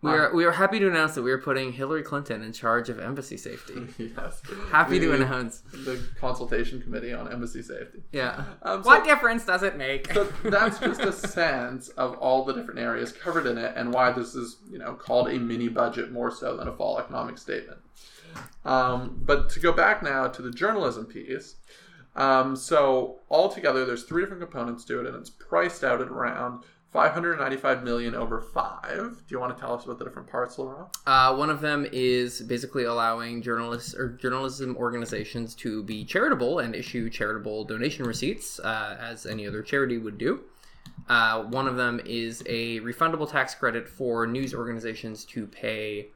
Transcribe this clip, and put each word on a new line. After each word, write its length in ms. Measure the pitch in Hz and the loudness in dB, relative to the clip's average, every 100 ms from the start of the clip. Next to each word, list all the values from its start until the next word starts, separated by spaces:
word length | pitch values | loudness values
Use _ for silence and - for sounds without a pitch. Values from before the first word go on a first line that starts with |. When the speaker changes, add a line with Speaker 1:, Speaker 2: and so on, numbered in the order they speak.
Speaker 1:
We 80 | 151 | 4
Speaker 2:
uh, 60 | 156 | 4
Speaker 1:
are, 200 | 151 170 | 6 6
we 80 | |
are 80 | 170 | 4
happy 280 | 165 190 214 | 6 4 4
to 80 | 196 | 4
announce 260 | 170 156 151 | 4 2 2
that 60 | |
we 100 | 123 | 0
are 60 | 131 | 0
putting 340 | 147 135 131 | 2 0 0
Hillary 320 | 123 135 156 | -4 -2 -2
Clinton 400 | 151 143 143 113 | -2 -6 -4 -6
in 80 | 110 | -8
charge 380 | 113 117 117 120 | -4 2 2 0
of 100 | 107 | -6
embassy 380 | 110 139 - 104 | -6 -6 -8 -10
safety. 500 | - - - - 123 | -10 -12 -12 -12 -12
Speaker 2:
<laughs> 60 | - 113 - | -10 -10 -6
Yes. 240 | 117 - - - - | -6 -6 -10 -8 4
Speaker 1:
Happy 300 | 151 170 180 | 6 6 6
to 80 | 165 | 6
Speaker 2:
The, 60 | 139 | 4
Speaker 1:
announce. 380 | 131 131 117 - | 4 0 -4 -8
Speaker 2:
the 400 | - 135 135 127 120 - | -16 -10 -6 -4 -4 -2
consultation 640 | - 135 123 117 117 127 | 0 0 0 0 0 -2
committee 320 | 123 117 120 | -6 -6 -6
on 180 | 117 117 | -6 -6
embassy 300 | 120 117 123 | -6 -6 -8
safety. 400 | 117 110 - - - | -10 -12 -12 -14 -8
Speaker 1:
Yeah. 320 | 143 127 - 143 - | -4 -4 -4 -8 -8
Speaker 2:
Um, 200 | - 190 | -4 0
so 60 | 214 | 8
Speaker 1:
What 160 | 285 311 | 8 8
difference 400 | 294 240 233 190 | 4 6 2 2
does 180 | 180 | 2
it 140 | 190 160 | 2 -2
make? 340 | 135 135 - | -2 -2 2
Speaker 2:
so 140 | 208 202 - | 2 2 0
that's 340 | 226 202 220 214 | 2 4 4 2
just 200 | 254 - | -2 0
Speaker 1:
<laughs> 100 | 196 | -2
Speaker 2:
a 20 | |
sense 760 | 185 208 - 165 131 123 131 - | -2 -4 0 2 2 -4 -8 -10
of 280 | - 127 - | -2 -2 0
all 260 | 131 131 | 4 4
the 80 | 135 | 4
different 260 | 135 240 - | -4 -6 -4
areas 320 | 117 117 117 | -2 -2 -4
covered 320 | - 180 165 131 | -6 -2 0 0
in 120 | 117 | -2
it 140 | 117 - | -4 -2
and 160 | 120 | 0
why 180 | 123 127 | 4 4
this 240 | 123 117 131 | 4 -4 -6
is, 220 | 117 - - | -10 -12 -16
you 80 | - | -10
know, 140 | - | -10
called 360 | - - 123 120 | -10 2 4 4
a 100 | 127 | 0
mini 300 | 117 117 117 | -2 -2 -2
budget 420 | 117 120 120 120 | 2 0 0 -6
more 200 | 120 120 | -4 -4
so 260 | - 131 123 | -4 -6 -4
than 100 | - | -6
a 60 | - | -4
fall 240 | - - | -2 -2
economic 380 | - 131 117 - | -4 -6 -6 -10
statement. 420 | - 110 - - - - - - 165 160 - - - | -8 -8 -8 -18 -20 -20 -20 -20 -18 -16 -16 -10 0
Um, 560 | 131 127 123 123 - | 2 4 0 -2 0
but 260 | - 143 - | 6 8 8
to 80 | - | 6
go 120 | 170 | 4
back 320 | - - 320 | 6 6 4
now 240 | 156 135 131 | 0 0 0
to 140 | - | -2
the 100 | 127 | -10
journalism 540 | 120 196 220 143 110 107 | -2 0 2 0 -2 -10
piece, 500 | 113 117 135 - - - - - - - - | -12 -8 -8 -10 -20 -20 -20 -20 -20 -12 0
um, 400 | 135 131 135 131 | 6 6 4 0
so 640 | - 160 139 131 123 - - | 2 6 6 6 2 -6 2
altogether 560 | 151 190 196 151 131 127 | 4 4 2 2 2 2
there's 180 | 120 | -2
three 180 | - 165 | -2 -2
different 180 | 196 185 | -2 -6
components 420 | 170 135 120 120 - | -10 -6 -6 -6 -6
to 140 | 123 | -4
it 60 | 123 | -4
and 80 | 123 | -8
it's 140 | 113 | -14
priced 540 | - - 170 175 - | -18 0 2 2 0
out 180 | 131 123 | 0 0
at 60 | 127 | -2
around 540 | 123 120 - 123 120 - _ _ | -2 -4 -2 -6 -8 -16 _ _
five 220 | 160 151 | 4 4
hundred 260 | 151 175 160 | 4 0 0
ninety-five 440 | 139 135 143 127 | 0 0 2 0
million 300 | 123 120 117 | 0 0 0
over 280 | 120 113 113 | -2 -2 -2
five. 840 | - 127 - - - - 233 240 - | -2 -2 -2 -4 -8 -6 -6 -10 -10
Do 60 | |
you 60 | 131 | -6
wanna 140 | 123 120 | -6 -6
tell 180 | 120 | -6
us 120 | 120 - | -6 -6
about 120 | 120 | -10
the 60 | |
different 260 | - - - | -10 -12 -8
parts, 300 | 127 123 - | -4 -4 -4
Laurent? 300 | 131 143 185 - - | -8 -10 -14 -8 4
Speaker 1:
Uh, 260 | 135 131 135 | 6 6 6
one 140 | 151 | 0
of 120 | 151 | 0
them 260 | 151 147 143 | 0 0 -2
is 480 | 127 127 123 123 - | 2 4 4 0 -4
basically 420 | 113 120 135 139 | -4 -4 -2 -2
allowing 580 | 117 117 113 113 117 117 | 0 2 2 0 -4 -6
journalists 540 | 117 117 117 120 - - | -2 -2 -2 -6 -8 -6
or 140 | 131 | -6
journalism 680 | 123 131 127 131 135 131 120 | -2 -2 -2 -4 -4 -6 -2
organizations 800 | 120 120 117 104 104 120 117 - | -2 -2 -4 -6 -6 -6 -8 -6
to 280 | 120 110 | -4 -4
be 200 | 104 107 | -6 -8
charitable 560 | 110 185 285 - 123 165 | -2 0 2 2 2 0
and 160 | 117 110 | -2 -4
issue 340 | - 127 113 | -6 -4 -4
charitable 540 | - 104 110 104 107 | -2 -2 -2 -4 -6
donation 420 | 104 107 135 151 123 | -6 -2 -2 -2 -4
receipts, 540 | 113 113 110 - - | -2 -2 -4 -8 -6
uh, 380 | - 110 104 98 | -4 -2 -4 -8
as 260 | 117 113 - | -10 -10 -8
any 220 | 107 101 | -6 -4
other 140 | 107 | -6
charity 360 | - 139 135 117 | -2 0 2 0
would 200 | 110 104 | -4 -2
do. 240 | 120 277 - - - - - - - | -2 -2 -6 -20 -20 -20 -18 -18 2
Uh, 360 | 120 113 113 | 4 4 2
one 220 | 107 131 135 | -2 -2 0
of 100 | 127 | 0
them 240 | 123 117 - | 0 -2 -6
is 380 | 117 113 117 - | -6 -6 -8 -4
a 360 | 117 117 113 | -4 -2 -4
refundable 480 | 113 120 165 160 147 | -6 0 0 0 -2
tax 260 | 143 131 - | 0 -2 0
credit 320 | 127 113 113 | 0 0 -8
for 400 | - 127 117 113 | -6 -2 0 0
news 260 | 123 135 | 0 -4
organizations 720 | 113 120 113 113 110 113 107 | -4 -6 -6 -8 -8 -10 -12
to 240 | - - 104 | -10 -10 -10
pay 600 | - 110 110 107 104 104 | -6 -6 -4 -4 -6 -10